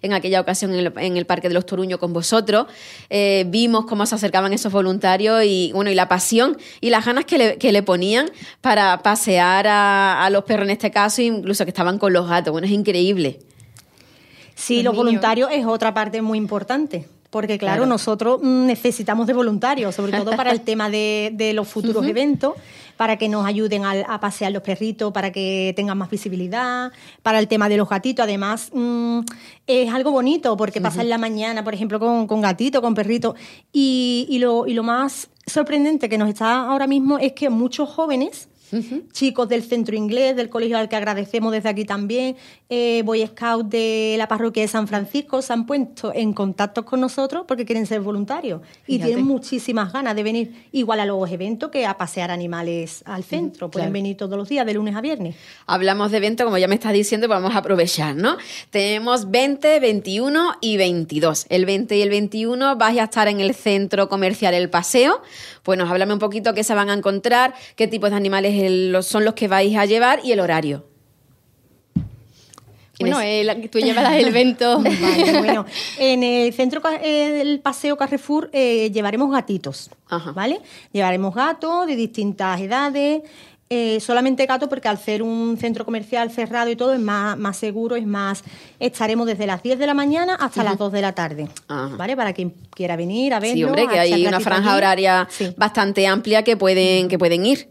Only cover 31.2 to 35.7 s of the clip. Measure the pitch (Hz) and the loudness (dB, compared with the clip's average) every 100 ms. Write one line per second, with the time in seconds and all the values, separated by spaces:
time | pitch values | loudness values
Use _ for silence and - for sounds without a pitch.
31.2 | 226 214 220 226 214 208 214 208 226 233 | -2 -4 -4 -4 -6 -4 -4 0 0 0
32.2 | 214 214 208 180 247 269 233 214 208 233 | 0 0 0 2 0 0 0 0 0 0
33.2 | 233 - - - _ 285 269 254 247 240 | -2 -4 -16 -20 _ 0 2 2 0 -2
34.2 | 254 254 247 233 247 226 226 240 277 - | -2 0 2 2 0 -2 0 0 -2 -6
35.2 | - _ - 302 294 | -16 _ -4 -2 0